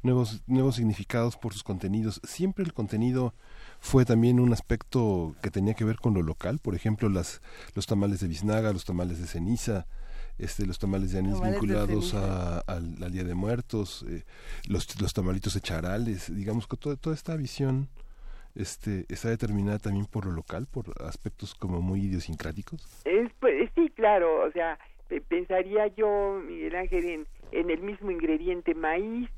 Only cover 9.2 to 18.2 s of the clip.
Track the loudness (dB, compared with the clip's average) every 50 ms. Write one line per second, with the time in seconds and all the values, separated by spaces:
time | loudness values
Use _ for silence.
9.2 | -6 -6 -4 -2 0 0 0 0 0 0 -2 -2 -2 -6 -8 -10 -8 -8 -6 -8
10.2 | -6 -6 -6 -6 -6 -4 -2 -2 -2 -2 -2 -2 0 0 0 0 0 0 0 0
11.2 | 2 2 2 2 2 2 2 2 2 2 2 2 2 2 2 0 0 0 0 0
12.2 | 0 0 0 0 -2 -2 -2 -2 -2 -4 -4 -4 -4 -6 -6 -6 -6 -6 -4 -4
13.2 | -2 -2 -2 -2 0 0 -2 -2 -4 -4 -2 -2 -2 -4 -6 -10 -8 -8 -8 -8
14.2 | -8 -12 -18 -16 -10 -8 -8 -8 -2 -2 0 0 0 -2 -2 -2 -2 0 0 0
15.2 | 0 2 0 0 -2 -2 -2 -2 -2 -2 -2 -2 0 0 0 0 0 0 -2 -4
16.2 | -4 -6 -6 -4 -2 0 -2 -2 -2 -4 -8 -6 -4 -4 -4 -2 -2 -2 -2 -2
17.2 | -4 -6 -4 -4 -4 -6 -2 0 2 2 2 0 0 -4 -8 -14 -16 -16 -16 -14